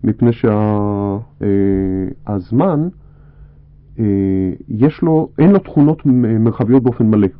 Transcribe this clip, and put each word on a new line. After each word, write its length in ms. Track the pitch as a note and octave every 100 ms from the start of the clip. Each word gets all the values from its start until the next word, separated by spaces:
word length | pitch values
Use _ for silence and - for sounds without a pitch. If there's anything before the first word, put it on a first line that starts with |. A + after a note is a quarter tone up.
מפני 300 | - G#2 A#2+
שה-, 840 | A#2 A#2 G#2 G#2+ G#2+ G#2 G2+ G2+ G2+ A2+ -
אה, 60 | G2+ G2 G2 F#2+ F#2+ F#2 F#2 - -
הזמן, 600 | G#2 F2 A2+ F#3+ D3+ E3 - - - - - - - - - - -
אה, 60 | A2 G2 G2 F#2+ F#2+ E2 -
יש 320 | G#2+ C3+ -
לו, 280 | E3 D#3 D#3+ -
אין 120 | D#3+
לו 80 | G3
תכונות 460 | - - D3 D#3 D3
מ-, 380 | B2+ A#2 A2+
מרחביות 400 | A2+ G#2 G#2+ C3
באופן 260 | B2 A#2+ A2
מלא. 180 | G#2+ G2 -